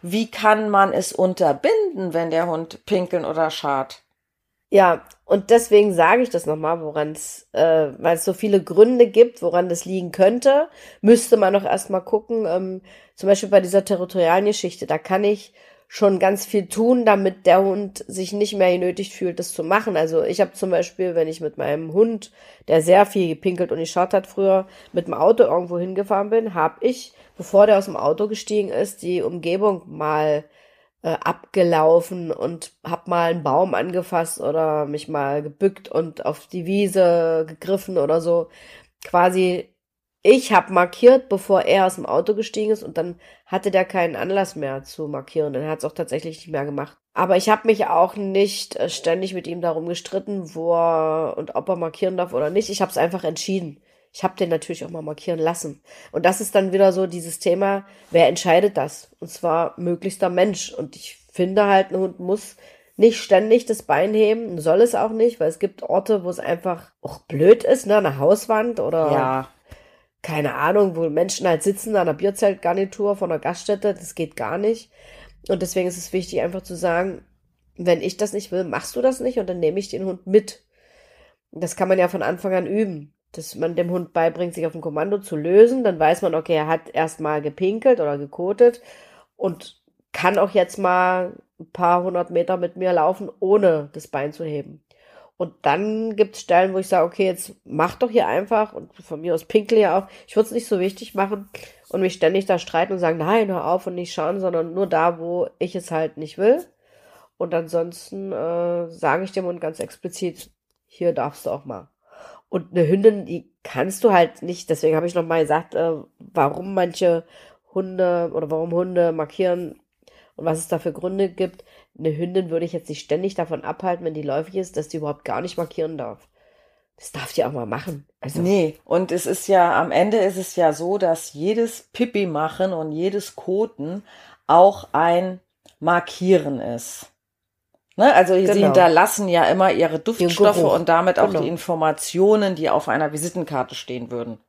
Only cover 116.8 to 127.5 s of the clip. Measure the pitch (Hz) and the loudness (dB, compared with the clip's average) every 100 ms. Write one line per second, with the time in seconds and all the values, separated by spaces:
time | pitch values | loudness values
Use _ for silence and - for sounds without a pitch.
116.8 | 180 170 180 165 165 - - _ _ 190 | -2 0 0 0 -4 -20 -20 _ _ -8
117.8 | 185 185 180 175 170 160 156 160 170 170 | -6 -2 0 0 -2 -4 -4 -4 -2 -2
118.8 | 185 180 170 160 151 - 185 180 170 - | -2 0 0 0 -8 -2 -2 -2 -6 -14
119.8 | _ _ _ _ _ - 160 160 - 160 | _ _ _ _ _ -8 -4 -4 -4 -4
120.8 | 170 156 180 196 196 180 185 - _ _ | -4 -6 -6 -2 -4 -2 -6 -6 _ _
121.8 | _ - 160 151 175 190 175 165 170 170 | _ -6 -6 -4 -2 -2 -2 -4 -4 -8
122.8 | - 151 - 151 196 190 165 160 - - | -10 -14 -4 -4 -2 -4 -6 -6 -8 -6
123.8 | 190 175 170 156 147 139 160 190 180 - | -4 -4 -6 -6 -4 -4 -4 -8 -6 -8
124.8 | 151 160 151 147 - 107 175 - 165 - | -8 -8 -8 -8 -6 -6 -6 -8 -8 -6
125.8 | 160 156 117 104 _ _ _ _ _ _ | -6 -6 -12 -14 _ _ _ _ _ _
126.8 | _ _ - 147 135 - 120 | _ _ -16 -14 -6 -4 -4